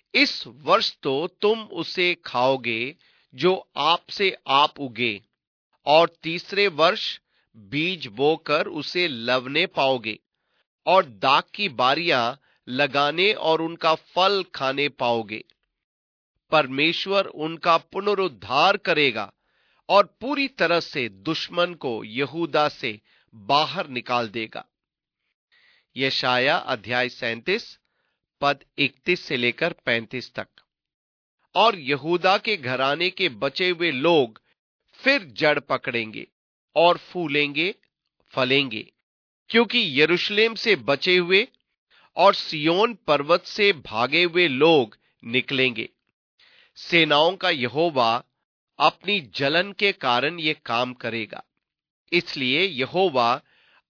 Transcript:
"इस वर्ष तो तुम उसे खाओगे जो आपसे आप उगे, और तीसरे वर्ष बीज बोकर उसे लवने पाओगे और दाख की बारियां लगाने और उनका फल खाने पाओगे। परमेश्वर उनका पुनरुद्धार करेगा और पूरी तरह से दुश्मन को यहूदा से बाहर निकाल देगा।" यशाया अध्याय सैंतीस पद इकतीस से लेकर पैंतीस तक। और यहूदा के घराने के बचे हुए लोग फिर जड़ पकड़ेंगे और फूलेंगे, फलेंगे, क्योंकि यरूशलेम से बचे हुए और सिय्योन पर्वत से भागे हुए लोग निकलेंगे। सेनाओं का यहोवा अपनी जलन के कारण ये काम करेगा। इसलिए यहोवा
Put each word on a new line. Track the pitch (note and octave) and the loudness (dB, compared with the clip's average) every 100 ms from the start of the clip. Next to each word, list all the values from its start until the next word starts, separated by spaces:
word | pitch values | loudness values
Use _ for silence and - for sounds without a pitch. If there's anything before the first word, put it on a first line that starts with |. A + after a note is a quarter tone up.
| _ | _
"इस | A#3 C#4+ - - | 2 2 0 -12
वर्ष | B2 C#3 G3 G#3+ - | -10 0 2 0 -4
तो | D3 C3+ F3 | -4 -2 -4
तुम | - G#3 A3+ | -2 0 0
उसे | G#3+ - D#3+ - F3+ E3+ | -4 -10 -8 -2 -2 -2
खाओगे | - B2 B2+ C3+ A#2+ A2+ B2 D#3+ _ _ _ | -4 0 2 2 -2 -4 -6 -10 _ _ _
जो | B2+ E3 F#3 - - | -2 0 0 -4 -2
आपसे | D3 F3 - - F#3+ - - | -2 -2 -6 -4 -4 -4 0
आप | C#3 D3+ - | 2 2 0
उगे, | C#3 A2 A#2+ G2+ - _ _ _ _ _ - | -10 -6 -6 -6 -14 _ _ _ _ _ 2
और | D3+ E3+ - | 4 4 0
तीसरे | E3 E3+ - G3+ G3+ | -10 -8 -6 -2 0
वर्ष | D3 E3 G#3+ - - _ _ _ A2+ | 2 2 2 -6 -12 _ _ _ -20
बीज | G2 C#3 E3 F#3 C3 | -8 -4 -4 -4 -10
बोकर | G#2 C#3+ D#3+ - D3+ G3+ | 0 0 0 0 -2 -2
उसे | D3+ C3+ F3+ F3 | -6 -6 -4 -2
लवने | B2 A#2 B2+ B2 D3 F3+ | -2 -2 -2 0 -2 -2
पाओगे | - C3+ C3 A2 G#2 _ _ _ _ _ _ - | 0 0 0 -4 -12 _ _ _ _ _ _ 2
और | F#3 D#3+ | 4 2
दाख | G2+ C3+ C#3+ - | 0 4 4 2
की | - G3+ | -4 -4
बारियां | A2+ B2+ C#3+ E3+ C#3 A#2 C#3 _ _ - | 0 2 2 2 0 0 -4 _ _ -8
लगाने | B2+ C#3+ C#3 C#3+ D#3+ G3 | -2 0 0 0 0 0
और | G#3+ D#3+ D#3+ | 0 0 0
उनका | E3 E3+ E3 | -2 -4 -2
फल | D#3+ _ - F#3+ G3+ F3+ | -2 _ 0 2 2 -4
खाने | - C3+ C#3 C#3+ | -6 -4 -2 -2
पाओगे। | - B2 A#2 G#2+ G#2+ - _ _ _ _ _ _ _ _ _ _ | -2 -2 0 -4 -10 -14 _ _ _ _ _ _ _ _ _ _
परमेश्वर | D#3 C3+ C3+ D#3 E3+ F#3+ G3 G3 | 2 2 0 -2 -2 -2 -2 -2
उनका | - D#3 E3 F3+ E3 | -6 -8 -4 2 2
पुनरुद्धार | - F#3+ G3+ G3+ F#3 A2+ G2+ C3 F3 G3+ | 0 -6 -2 -2 -2 -6 -4 2 2 2
करेगा | - D#3 C#3+ A2 G2 _ _ _ _ _ - | 0 2 2 0 -6 _ _ _ _ _ 2
और | F#3+ G3 _ | 4 4 _
पूरी | A#3+ C#4+ C4+ | -6 -4 -4
तरह | - E3+ E3+ | 0 0 2
से | D#3+ D#3 A#2 | 0 -4 -6
दुश्मन | F#2+ G2 D#3+ - F3 F3 | -6 -6 -6 -4 -2 -2
को | E3+ C#3 A2 | -4 -6 -6
यहूदा | A2 A2+ C#3 D#3 E3 D3+ D3 | -6 -6 -6 -4 -2 0 0
से | - B2+ G#2 _ _ _ | -2 -8 -10 _ _ _
बाहर | A2+ G2+ C#3+ D3+ D#3+ D#3+ | -14 0 2 2 -4 -8
निकाल | B2 A2 B2 A#2 | -8 -2 -2 -2
देगा।" | A2+ A2 - - _ _ _ _ _ _ _ _ _ _ _ _ - | -6 -10 -12 -16 _ _ _ _ _ _ _ _ _ _ _ _ -4
यशाया | C3+ - C3+ B2 C3 E3+ | -2 0 0 2 2 0
अध्याय | - B2+ G2 B2 B2 | -2 -6 -4 -2 -2
सैंतीस | - A#2+ A2+ A#2 G#3 - - _ _ _ _ _ _ | -4 -6 -6 -4 -4 -6 -18 _ _ _ _ _ _
पद | C#3+ C#3+ _ - | -2 -2 _ -4
इकतीस | C#3 - - F3+ | -4 -4 -4 -4
से | - C3+ | -4 -2
लेकर | A#2+ A#2 E3 | -2 0 -4
पैंतीस | E3+ - A#2 A2+ B2+ - | -4 -2 -2 -2 -10 -12
तक। | - G2+ _ _ _ _ _ _ _ _ _ _ | -12 -14 _ _ _ _ _ _ _ _ _ _
और | - A3 G3 | 2 4 2
यहूदा | C3 C#3+ D3 F3 F#3 G3+ | -2 -4 0 0 2 2
के | A3+ G3+ | 0 -4
घराने | B2+ B2+ C3+ D3 F3+ | -4 -2 0 0 -2
के | F#3 F3 | -2 -4
बचे | A2 C#3 - F3+ | -2 -6 -2 -2
हुए | F3 E3+ | -2 -2
लोग | C3 D#3 E3 A#2+ A2 _ _ _ _ _ | 0 2 4 2 -4 _ _ _ _ _
फिर | _ - C#4 | _ 0 0
जड़ | F3 G2+ D3+ D3 | -2 -2 0 0
पकड़ेंगे | - C3 - A#2+ A2 G#2+ - _ _ _ _ - | -2 -4 -4 -6 -6 -10 -18 _ _ _ _ 2
और | E3+ E3 | 4 4
फूलेंगे, | - F3+ E3 C#3+ C#3+ C#3+ F3 - _ _ _ _ _ | -2 -8 -2 -2 -2 -2 -6 -6 _ _ _ _ _
फलेंगे, | - B2+ C3+ C#3 G#2+ - _ _ _ _ _ - | -4 0 2 0 -6 -14 _ _ _ _ _ 0
क्योंकि | A#3 A3 A#3+ G3+ C3 | 2 2 0 0 2
यरूशलेम | D#3 E3+ - G#3 A3+ | 4 4 0 2 0
से | A3 A#3 F3 | 0 0 0
बचे | A2+ D3 F#3 F3+ | 0 0 2 2
हुए | F3 F#3+ B3 _ _ _ _ _ _ - | 4 2 0 _ _ _ _ _ _ 4
और | F#3+ | 4
सिय्योन | F#3+ - D#3+ D3+ F3 A#3 | 4 -2 -2 0 2 0
पर्वत | A#3 - D3 C#3+ F3 | -2 0 0 2 0
से | - - G3+ | 0 0 0
भागे | E3 - A2 B2+ D#3 | 0 -4 -4 0 0
हुए | F3 E3 F3 | 0 2 0
लोग | B2+ D#3 D#3+ A2+ - _ _ | 4 6 6 2 -6 _ _
निकलेंगे। | A2+ B2 A#2+ C3+ C3 A2 - _ _ _ _ _ _ _ _ - | -6 -4 -2 0 0 -2 -10 _ _ _ _ _ _ _ _ -20
सेनाओं | - E3+ D#3 D3 E3 F#3+ | 0 2 4 4 4 2
का | F#3 | -2
यहोवा | D#3+ B2 C3 E3+ C#3 A2+ A#2 - _ _ _ _ - | -2 -4 -2 0 2 0 0 -4 _ _ _ _ 0
अपनी | D3+ - F3 G3+ | 0 0 -4 -6
जलन | B2+ G#2+ C#3 D#3+ G3+ | -6 -4 -2 0 -2
के | G3 G3+ | -2 -2
कारण | F#3 C3+ A#2+ C#3 E3+ | -2 0 0 0 -4
ये | D#3 | -4
काम | D3+ - A#2 B2+ | -6 -4 -4 -4
करेगा। | B2 A#2+ A2+ G#2 - - _ _ _ _ _ _ | -6 -8 -8 -8 -14 -18 _ _ _ _ _ _
इसलिए | E3+ E3+ D3 B2+ C#3 | -4 -4 -4 -2 0
यहोवा | G3 C3+ B2+ E3 F#3+ C3 A#2+ C3 - _ _ _ _ | -2 -2 -4 0 0 2 2 0 -4 _ _ _ _